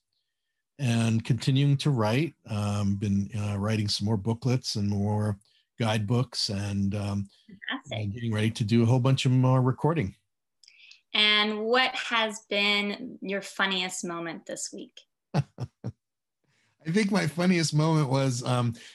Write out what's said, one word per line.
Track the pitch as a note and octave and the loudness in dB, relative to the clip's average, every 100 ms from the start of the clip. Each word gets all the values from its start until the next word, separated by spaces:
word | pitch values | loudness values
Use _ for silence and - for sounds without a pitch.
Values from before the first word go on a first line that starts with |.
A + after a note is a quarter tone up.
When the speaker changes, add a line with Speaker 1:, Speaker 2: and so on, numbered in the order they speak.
| _ _ _ _ _ _ _ - | _ _ _ _ _ _ _ -6
Speaker 1:
and | C3 A#2 A2+ A2 | 0 2 2 0
continuing | - A#2 - C3+ C#3+ C#3 | 0 0 2 2 4 2
to | D3+ | 2
write. | B2+ G#2+ B2 D#3 - - | 0 2 2 -2 -6 -8
Um, | G#2+ G#2 G2+ G2+ | -4 -2 0 0
been, | G2+ G#2 G2 G2 G#2+ | 0 0 0 -2 -4
uh, | G#2 G2+ | -4 -2
writing | G#2 A2 G#2 | -2 0 -2
some | - | -2
more | G2+ A2 | -2 -2
booklets | G#2 A#2 A#2 B2+ - A2 | -2 -2 0 -2 -2 -4
and | G2+ | -2
more | G2+ G2+ G#2+ G#2+ G2+ _ _ _ - | 0 0 0 -2 -4 _ _ _ -4
guidebooks | A2+ A2 G2+ B2 B2+ - - | -2 0 0 0 -2 -4 -4
and, | G2 G2+ G2+ G2 | -4 -4 -2 -2
um, | G2+ G2+ G2+ G2 _ - F#3+ - | -2 -4 -4 -6 _ -20 -16 -10
Speaker 2:
Fantastic. | C#4 - A#2 | -8 -8 -6
Speaker 1:
and | G#2 | -6
getting | A2+ A#2 | -6 -4
ready | G#2+ A2 | 0 0
to | A2+ | 0
do | G#2+ A#2 | 2 4
a | A2+ | 6
whole | B2+ | 4
bunch | B2+ C3+ C3 | 4 2 4
of | |
more | B2+ B2+ C3 | 4 4 4
recording. | B2+ C3 D3 E3 F2+ - _ _ _ _ _ - - - _ | 2 2 0 0 -2 -6 _ _ _ _ _ -20 -20 -20 _
Speaker 2:
And | G#3+ G#3+ G#3+ G#3+ G#3+ | 0 4 4 2 0
what | A3 B3 B3+ | 2 2 2
has | - - A#3 A3 G#3 - | -2 -2 0 0 -4 -4
been | G3+ G3+ G#3 G3+ G3+ - - | 0 2 0 -2 -4 -10 -10
your | F#3 G3 | -6 -6
funniest | F#3+ - G3 F#3 F#3 - | -6 -4 -2 -2 -4 -6
moment | F3+ E3+ E3+ D#3 - | -8 -8 -8 -10 -12
this | E3+ - | -10 -10
week? | G3+ - - - | -12 -16 -20 -20
Speaker 1:
<laughs> | _ _ | _ _
I | D#3+ - - B2 _ A#2+ - _ _ _ _ _ _ _ _ D#3+ | -4 -4 -6 -14 _ -14 -14 _ _ _ _ _ _ _ _ -2
think | F#3+ G3+ | 0 2
my | G3+ E3 | 2 0
funniest | D#3 F3+ F3 D#3 | 0 2 4 2
moment | D3+ D#3 D#3 C#3 | 2 4 4 2
was, | C3+ C3+ B2 | 2 2 0
um, | B2+ B2 A#2+ A#2 - | 0 0 0 -2 -10